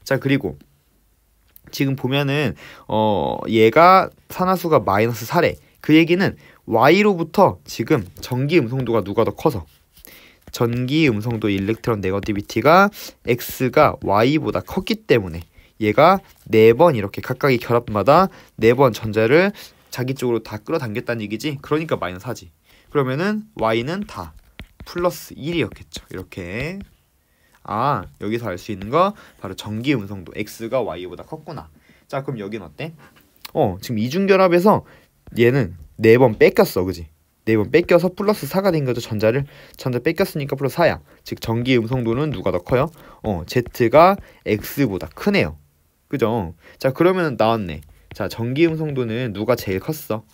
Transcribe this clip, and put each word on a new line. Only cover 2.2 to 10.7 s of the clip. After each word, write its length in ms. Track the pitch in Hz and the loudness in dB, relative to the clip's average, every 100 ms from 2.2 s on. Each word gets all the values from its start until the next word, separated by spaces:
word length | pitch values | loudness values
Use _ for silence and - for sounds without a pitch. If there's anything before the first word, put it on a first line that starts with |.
| 139 143 127 - - - - | -2 -2 -2 -6 -16 -18 -4
어, 500 | 107 110 95 67 - - | 0 0 0 -2 -4 0
얘가 600 | 110 113 151 175 190 - _ - | 4 6 8 8 8 4 _ -12
산화수가 500 | - 185 185 170 143 | -4 -2 0 2 2
마이너스 460 | 98 98 117 117 117 | 2 2 0 -2 -4
사래. 280 | 170 127 - _ _ | 0 0 -2 _ _
그 140 | - | 4
얘기는 420 | 156 165 175 170 - - _ - | 4 4 2 0 -4 -18 _ -2
Y로부터 920 | 110 135 185 208 175 165 - 160 92 | 4 4 6 4 0 -2 2 2 2
지금 400 | - - 110 143 92 - | -10 -6 -2 -2 -2 -12
전기 380 | - 123 143 170 | -8 -4 0 0
음성도가 460 | 113 135 120 113 | 0 -4 -2 -2
누가 180 | 98 98 | -2 -2
더 80 | - | -2
커서, 340 | - 165 107 - _ _ _ - - - _ - | 0 -2 -2 -10 _ _ _ -20 -20 -20 _ -10
전기 580 | - 117 | -4 -2